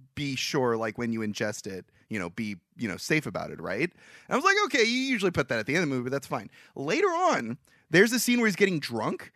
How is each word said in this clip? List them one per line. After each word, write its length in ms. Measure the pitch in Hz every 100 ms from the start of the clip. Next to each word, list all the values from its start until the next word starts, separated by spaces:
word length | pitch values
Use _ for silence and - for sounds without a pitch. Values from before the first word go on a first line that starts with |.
| - -
be 220 | 143 131
sure, 400 | - 151 127 113
like, 200 | 110 107
when 140 | 120
you 80 | 113
ingest 480 | 107 101 107 107 -
it, 180 | 95 - _ -
you 80 | 110
know, 120 | 85
be, 260 | 85 110 98 _ -
you 100 | 113
know, 80 | 87
safe 300 | - 156 131
about 260 | 90 80
it," 80 | 78
right? 320 | 85 98 175
And 380 | - - - -
I 60 | 240
was 80 | 349
like, 100 | 392 403
"Okay, 160 | 285 220
you 140 | 247
usually 320 | 269 247 185
put 180 | 170 135
that 100 | 120
at 60 | 107
the 100 | 156
end 80 |
of 60 | 165
the 60 | 131
movie, 80 | 123
but 80 |
that's 140 | 135 -
fine." 220 | 135 98 - - -
Later 320 | 139 240 392
on, 500 | 339 359 202 113 - _ _ -
there's 240 | 165 220
a 60 | 240
scene 200 | - 240
where 80 | 226
he's 80 | 170
getting 240 | 196 170
drunk, 520 | 131 117 123 359 -